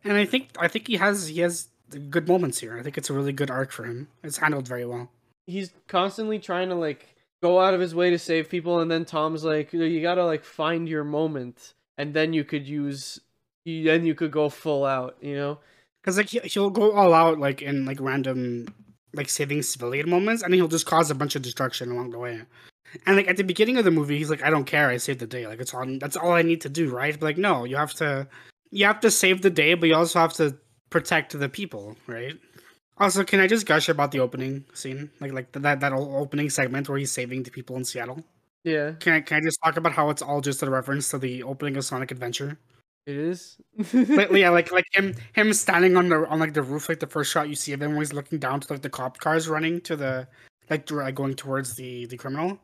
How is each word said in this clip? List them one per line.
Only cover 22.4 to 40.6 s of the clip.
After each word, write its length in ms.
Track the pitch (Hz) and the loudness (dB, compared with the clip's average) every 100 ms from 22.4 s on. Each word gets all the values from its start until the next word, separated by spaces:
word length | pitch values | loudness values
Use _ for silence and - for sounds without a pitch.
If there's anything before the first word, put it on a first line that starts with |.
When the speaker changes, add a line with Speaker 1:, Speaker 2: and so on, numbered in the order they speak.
| - _ - _ _ - - | -14 _ -20 _ _ -6 4
Speaker 1:
And, 100 | 196 | 4
like, 100 | 185 | 4
at 100 | 180 | 0
the 60 | |
beginning 340 | 190 175 214 254 | 0 2 2 4
of 80 | 196 | 4
the 60 | |
movie, 260 | 165 143 147 | 4 2 -2
he's 120 | 151 | -2
like, 120 | 156 | 0
"I 60 | 147 | 2
don't 160 | 156 131 | 2 2
care, 240 | 151 143 | 2 2
I 80 | 123 | 0
saved 220 | - 131 | -4 -6
the 80 | 110 | -6
day. 180 | 123 110 | -8 -10
Like, 120 | 113 | -10
it's 120 | 127 | -10
all, 120 | 127 131 131 | -8 -8 -6
that's 180 | 117 - | -6 -2
all 140 | 170 | 2
I 100 | 170 | 4
need 180 | 165 165 | 4 0
to 80 | 147 | -2
do, 200 | 147 156 | -4 -2
right?" 240 | 123 143 147 | -2 -4 -2
But, 80 | 156 | -4
like, 100 | 156 | 0
no, 260 | 202 147 123 | 0 0 -2
you 100 | 135 | -4
have 160 | 147 - | -4 -2
to, 320 | 156 135 135 - - _ _ | -2 -2 -6 -14 -20 _ _
you 140 | 196 202 | 2 2
have 140 | 214 | 4
to 100 | 226 | 2
save 300 | - 185 190 | 4 4 4
the 60 | 190 | 4
day, 240 | 160 151 175 | 4 4 4
but 120 | 165 | 6
you 80 | 160 | 6
also 240 | 170 175 | 4 4
have 140 | 165 | 2
to 240 | - 151 135 _ _ _ | 2 0 -2 _ _ _
protect 480 | 170 - 165 - 147 | -2 2 0 0 -6
the 120 | 139 | -6
people, 460 | - 196 104 101 107 - | -6 -10 -12 -14 -18 -14
right? 260 | 117 127 160 _ - _ _ _ - | -12 -12 -14 _ -20 _ _ _ 0
Also, 240 | 202 190 | 2 2
can 160 | 185 196 | 4 4
I 60 | 190 | 6
just 220 | 226 202 | 4 4
gush 220 | 156 151 | 2 4
about 220 | 151 143 | 2 2
the 80 | 135 | 2
opening 440 | 123 131 131 139 135 | 0 -2 -6 -6 -10
scene? 380 | - 135 135 147 _ | -14 -10 -10 -12 _
Like, 120 | 139 | -8
like, 180 | 131 127 | -8 -10
th-, 100 | 139 | -2
that, 200 | 147 139 | 0 2
that 120 | 139 | 0
o-, 220 | 135 143 139 | -2 -2 -4
opening 320 | 139 147 147 | -4 -2 -2
segment 400 | 143 131 135 139 | 0 -2 -2 -4
where 80 | 139 | -4
he's 140 | 135 | -4
saving 320 | - 123 131 | -6 -6 -8
the 80 | 123 | -10
people 240 | - 123 131 | -14 -12 -10
in 100 | 123 | -8
Seattle? 380 | 127 117 135 - _ _ _ | -8 -10 -10 -16 _ _ _
Speaker 2:
Yeah. 300 | 170 156 147 160 | -4 -2 -2 -2
Speaker 1:
Can 140 | 175 | 2
I, 80 | 160 | 2
can 160 | - 156 | 2 -2
I 40 | |
just 180 | 160 - | 0 0
talk 140 | 160 160 | 0 0
about 140 | 165 | 0
how 160 | 156 151 | 2 0
it's 140 | 147 | 4
all 180 | 135 143 | 4 4
just 220 | 139 135 | -2 -2